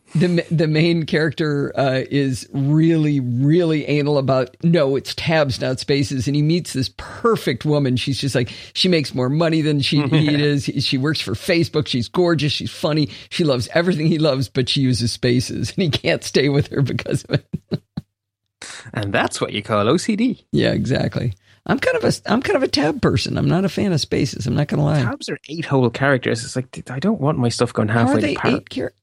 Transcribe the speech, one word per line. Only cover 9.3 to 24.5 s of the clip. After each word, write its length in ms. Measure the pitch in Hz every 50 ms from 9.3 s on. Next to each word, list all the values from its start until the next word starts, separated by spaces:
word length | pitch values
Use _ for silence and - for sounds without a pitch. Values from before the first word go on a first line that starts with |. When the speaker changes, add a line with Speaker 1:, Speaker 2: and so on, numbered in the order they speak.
| 147 160 170 160 160 160
Speaker 1:
than 220 | 147 156 151 143
she, 200 | 127 - 165 147
Speaker 2:
<laughs> 60 | 147
Speaker 1:
he 340 | 127 160 151 151 147 147 147
is. 220 | 147 147 147 139 - - - 139
She 180 | - - 143
works 220 | 127 131 156 156 -
for 140 | - 98 107
Facebook. 540 | - - - 170 165 160 - - 151 -
She's 200 | - - 123 113
gorgeous. 460 | - - 180 175 170 170 139 147 139 -
She's 180 | - 92 107
funny. 380 | - - - 156 151 156 143 - - - -
She 160 | - - - 165
loves 240 | 143 127 123 110 - -
everything 340 | 165 170 185 170 147 156
he 100 | 160 170 147
loves, 280 | 156 147 131 135 135
but 220 | - - 135 127 -
she 100 | - 143
uses 320 | 131 127 123 104 120 113
spaces. 600 | - - - 127 120 123 - - - - 117 -
<laughs> 40 | -
And 80 | 185 190
he 60 | 143
can't 340 | - - - 160 160 - -
stay 240 | - - 170 135
with 200 | 143 139 147 - -
her 120 | - 135
because 440 | 135 - - - - - - - -
of 160 | - - -
it. 400 | - _ - - _ - - - _
<laughs> 80 | _ - - - _ _ _ _ _ _ _ _ _ _ - - - - - - - -
Speaker 2:
And 200 | 113 104 101 101
that's 280 | 147 254 - - -
what 100 | - - -
you 80 | 101
call 260 | - - 110 104 101 117
O 80 | 160
C 180 | 175 - - 104
D. 300 | 202 240 254 - - _ _
Speaker 1:
Yeah, 200 | - 139 117 110
exactly. 640 | - - - 120 131 - - - - - - 117 - - _ _ _ _ -
I'm 140 | - - 277
kind 180 | - 508 508
of 60 | 453 381
a, 80 | - - - - -
I'm 100 | 214 262
kind 140 | - - 403
of 60 | 262 262
a 40 |
tab 340 | - - 285 - 320 302 247
person. 360 | - 131 - - - - -
I'm 100 | - -
not 180 | 143 156 180 196
a 40 | 175
fan 220 | - 220 214 196 170
of 60 | -
spaces. 440 | - - 170 - 139 - - - -
I'm 80 | 131